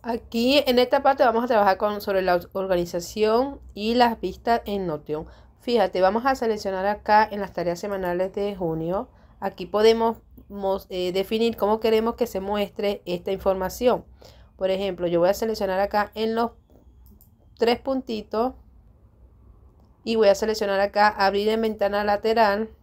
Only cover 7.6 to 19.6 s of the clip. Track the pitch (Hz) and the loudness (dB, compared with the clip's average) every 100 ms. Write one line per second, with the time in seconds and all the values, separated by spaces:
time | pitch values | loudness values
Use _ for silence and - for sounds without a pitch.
7.6 | 170 170 208 196 180 175 185 196 202 190 | -4 -4 -6 -4 -4 -2 -4 -4 -6 -4
8.6 | 170 160 160 190 254 _ - - 196 - | -6 -4 -4 -4 -6 _ -20 -10 -10 -8
9.6 | 175 208 220 226 226 226 _ - - 202 | -4 4 4 4 0 -2 _ -20 -18 -6
10.6 | 196 196 - 185 180 185 196 220 233 226 | -4 -4 -6 -6 -2 -2 -2 0 0 0
11.6 | 202 220 220 220 226 226 233 190 196 208 | 0 0 2 2 0 -2 -4 -4 -4 -4
12.6 | 202 - 202 196 - 180 185 190 196 190 | -4 -4 -4 -4 -6 -6 -4 -2 -2 -2
13.6 | 185 - 247 190 - - - - - - | -4 -2 0 0 -4 -20 -20 -20 -20 -6
14.6 | 190 190 196 180 175 170 175 202 226 214 | -2 0 -2 -4 0 2 2 2 -4 -2
15.6 | 196 185 202 208 208 - 226 226 233 - | -2 -2 0 0 -2 -4 -2 0 -2 -6
16.6 | _ - - _ - - _ _ _ _ | _ -20 -20 _ -20 -20 _ _ _ _
17.6 | 233 240 - 262 254 220 208 214 247 254 | 0 0 -2 -6 -4 -10 -6 -4 -4 -6
18.6 | - - _ _ _ _ - _ - - | -20 -20 _ _ _ _ -20 _ -20 -20